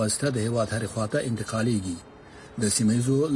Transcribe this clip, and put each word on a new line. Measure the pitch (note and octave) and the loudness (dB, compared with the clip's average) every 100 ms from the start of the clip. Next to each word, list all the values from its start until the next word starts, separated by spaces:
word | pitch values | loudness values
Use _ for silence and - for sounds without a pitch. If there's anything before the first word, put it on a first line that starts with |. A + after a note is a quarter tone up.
واسطه | A2 - C#3 | 0 0 0
د | B2+ A2 | 0 0
هیواد | A#2 G#2+ | 0 0
هرې | A2 G#2+ | -2 -4
خواته | - G#2+ D3 C3 | -4 -2 -2 -2
انتقالېږي. | G#2+ G#2+ A2 A#2 A2 F#2 E2+ - - - - - - | -4 -4 -2 0 0 -2 -6 -10 -20 -20 -20 -14 -2
د | G#2 - | 0 2
سیمه | G#2+ | 4
ییزو | A#2+ B2 C3+ D#3 | 4 4 2 2